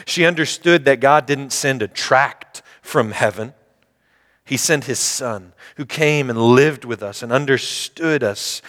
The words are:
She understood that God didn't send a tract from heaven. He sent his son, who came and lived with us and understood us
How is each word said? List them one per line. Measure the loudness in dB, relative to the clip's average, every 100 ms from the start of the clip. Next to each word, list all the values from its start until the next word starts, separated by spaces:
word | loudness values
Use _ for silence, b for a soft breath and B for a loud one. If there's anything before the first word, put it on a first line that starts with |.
| B
She | 0 2
understood | 2 -2 -2 2 4 4
that | 4
God | 4 4 2
didn't | -4 -4
send | -4 -2 -2
a | -4
tract | -6 2 2 2 -2 -20 -20 -20 b
from | -4 0 0
heaven. | 0 -2 -2 -10 -14 _ _ _ _ _ _ _ _ -8
He | -4
sent | 0 -2
his | -2 -4
son, | -4 -4 -6 -8 -12 _ B B
who | -10
came | -2 0 0 0
and | 2
lived | 4 6 4 0
with | -8 -10
us | -10 -10
and | -2
understood | -2 0 -2 -2 -8 -10 -6 -2 0
us | -2 -4 -8 -10